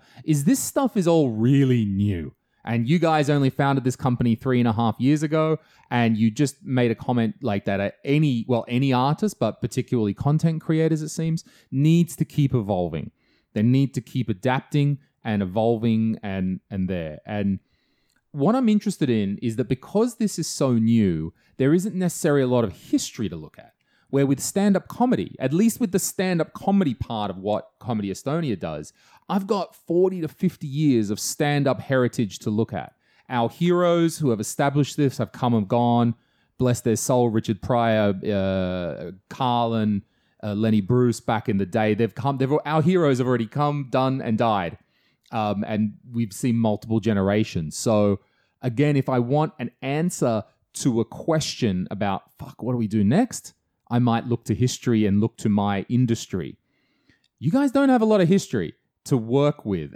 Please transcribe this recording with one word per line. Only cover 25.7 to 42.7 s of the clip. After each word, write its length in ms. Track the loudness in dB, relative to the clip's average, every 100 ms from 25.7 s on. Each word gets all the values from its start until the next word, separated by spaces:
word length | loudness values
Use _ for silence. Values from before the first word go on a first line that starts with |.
| 2
with 100 | -2
the 80 | -2
stand-up 540 | -4 -4 -2 0 -2
comedy 420 | -4 0 2 2
part 380 | -2 -6 -4 -4
of 60 | -4
what 320 | -2 -2 -4 _
Comedy 300 | -6 -4 -4
Estonia 440 | -6 -4 -4 -2 -4
does, 360 | -6 -8 -12 _ _ _ -4
I've 200 | -4 -2
got 260 | -4 -4
forty 460 | -12 -2 2 2 0
to 80 | -8
fifty 400 | -2 -2 -2 -8
years 420 | 0 2 4 2
of 80 | -4
stand-up 600 | -6 -2 0 2 0 -2
heritage 580 | 0 0 2 0 -4 -4
to 100 | -4
look 220 | -2 -2
at. 200 | -4 -10 _ _ _ -6
Our 200 | -2 -2
heroes 720 | 0 0 2 2 2 0 0
who 120 | 0
have 80 | 0
established 580 | -4 -2 0 2 -2 0
this 220 | 0 0
have 140 | -6
come 200 | -2 0
and 140 | 0 2
gone. 480 | 0 2 2 2 -2 _ _ _ -2
Bless 220 | 0 0
their 120 | 0
soul, 340 | -2 2 2 2
Richard 320 | 0 -2 -6
Pryor, 540 | -2 0 2 2 2 0 -2
uh, 800 | -2 0 -2 -2 -4 -6 -8 -12 -16 _
Carlin, 720 | -4 -2 0 0 0 0 -2 -6 _ _ _
uh, 100 | -8
Lenny 260 | -2 2 2
Bruce 360 | 2 2 2 0
back 300 | -2 -4 -2
in 80 | -2
the 100 | -2
day. 280 | 0 0
They've 200 | 2 -2
come, 240 | -2 -4 -2
they've, 140 | 0 -2
our 180 | 0